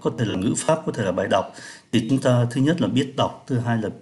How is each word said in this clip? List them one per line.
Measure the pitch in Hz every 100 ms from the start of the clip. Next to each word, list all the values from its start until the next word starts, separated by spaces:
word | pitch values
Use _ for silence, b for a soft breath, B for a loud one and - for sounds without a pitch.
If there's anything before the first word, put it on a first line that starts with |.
có | - 117
thể |
là | 107 92
ngữ | - -
pháp, | - 160 -
có |
thể | 131
là | 98
bài | 87 95
đọc, | 101 - B B B B
thì | 117 110
chúng | 135
ta | 131 123 120
thứ | 131
nhất | 139 170
là | 101
biết | 120 139 -
đọc, | 92 - -
thứ | 127
hai | 117 113
là | 104 -